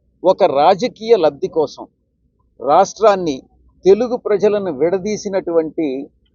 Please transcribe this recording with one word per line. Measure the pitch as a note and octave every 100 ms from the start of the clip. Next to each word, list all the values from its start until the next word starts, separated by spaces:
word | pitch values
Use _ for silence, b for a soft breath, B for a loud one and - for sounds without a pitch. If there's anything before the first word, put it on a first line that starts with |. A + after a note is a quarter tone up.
| _ _
ఒక | E3+ F#3+ F3+ C3+
రాజకీయ | D#3 F#3+ A#3+ - A3 A3
లబ్ధి | D#3 C#3+ F3+ D#3+
కోసం | C#3+ - A2+ _ _ _ _ _ _ -
రాష్ట్రాన్ని, | A#2+ D#3+ F#3+ - G#3+ G3 F3 C3 - _ _ _
తెలుగు | F3+ G#3 B3 A#3+ G3+
ప్రజలను | G3+ G3+ G3+ F#3+ C3
విడదీసినటువంటి | D#3+ F#3 G3+ G#3 G3+ F#3+ F3+ E3+ D#3+ - D#3 C3+ D3 _ _